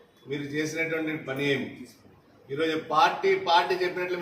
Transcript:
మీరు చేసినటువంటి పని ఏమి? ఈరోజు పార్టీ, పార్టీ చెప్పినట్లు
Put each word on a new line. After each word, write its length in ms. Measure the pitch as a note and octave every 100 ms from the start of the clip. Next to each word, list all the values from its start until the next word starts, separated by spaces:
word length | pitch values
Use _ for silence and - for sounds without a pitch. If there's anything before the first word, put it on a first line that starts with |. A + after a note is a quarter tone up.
| - _ C3
మీరు 160 | C#3+ C#3 D3
చేసినటువంటి 560 | D3+ E3 D#3+ D#3+ D#3 D#3 -
పని 140 | C3+ C#3+
ఏమి? 160 | C3+ G#2+ - - - - - _ - -
ఈరోజు 260 | C#3 D#3+ D#3 -
పార్టీ, 380 | D#3+ - - G3 F#3 -
పార్టీ 240 | - - F#3
చెప్పినట్లు 340 | F3+ F3+ F3+ F3+